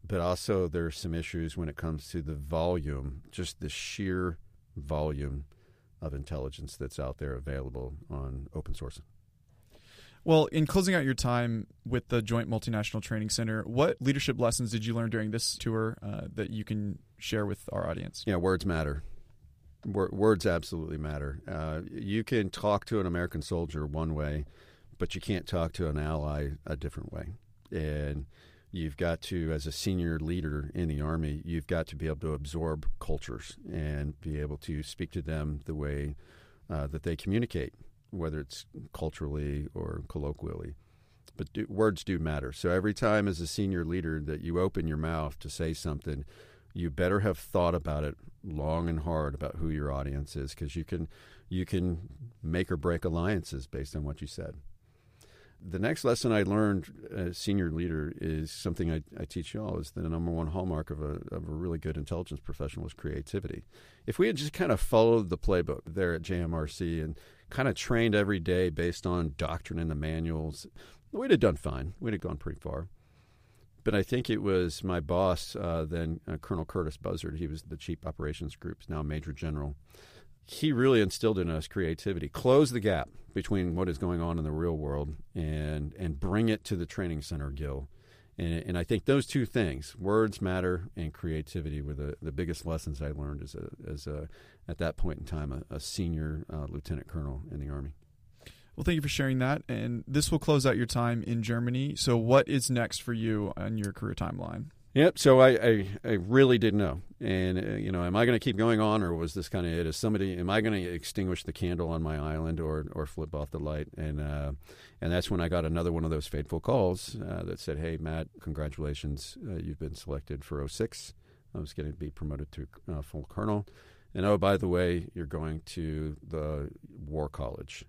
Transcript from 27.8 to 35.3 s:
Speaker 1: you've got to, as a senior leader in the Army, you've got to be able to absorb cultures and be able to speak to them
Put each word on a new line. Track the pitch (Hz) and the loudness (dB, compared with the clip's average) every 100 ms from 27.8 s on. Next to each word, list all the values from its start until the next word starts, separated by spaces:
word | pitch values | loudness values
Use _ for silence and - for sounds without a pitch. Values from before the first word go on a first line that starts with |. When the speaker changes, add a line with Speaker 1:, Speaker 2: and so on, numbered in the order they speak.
| 78 73 73 73 71 - - - _ | -2 -2 -2 -4 -6 -14 -20 -20 _
Speaker 1:
you've | 87 80 73 | -4 -4 0
got | 87 82 | 0 0
to, | - 92 80 | -2 -2 0
as | 78 76 | 0 -2
a | |
senior | 71 - 92 85 80 | -4 0 2 2 0
leader | 78 87 78 73 71 | 0 -2 -2 -4 -4
in | 87 85 | -2 0
the | 73 | 0
Army, | 76 82 76 73 | 0 0 0 -4
you've | - 82 76 | -4 -4 0
got | 82 80 | -2 -2
to | 73 | -4
be | 78 | -4
able | 73 | -2
to | 78 | -2
absorb | 73 73 80 80 78 - - | -4 -4 -2 -2 0 0 0
cultures | - 76 - 57 - - - | 0 -2 -2 -10 -10 -16 -8
and | - 76 73 73 73 | -4 -2 -2 -4 -4
be | 80 76 | -6 -4
able | 73 73 | -4 -6
to | - 76 | -6 -6
speak | 76 - 85 | -6 -8 -6
to | 90 | -6
them | 73 | -4